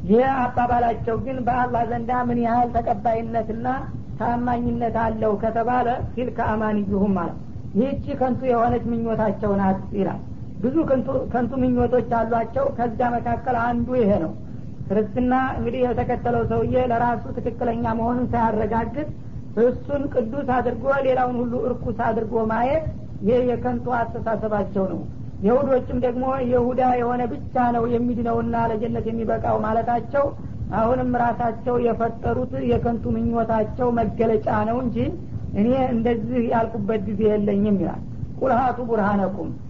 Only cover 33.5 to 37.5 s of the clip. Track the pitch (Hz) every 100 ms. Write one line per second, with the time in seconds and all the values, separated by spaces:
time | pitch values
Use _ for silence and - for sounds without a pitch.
33.5 | 220 214 - 247 240 214 190 226 220 -
34.5 | 220 214 240 254 226 269 330 - - -
35.5 | - 220 262 254 233 233 233 214 254 233
36.5 | 233 226 226 202 220 190 202 214 208 208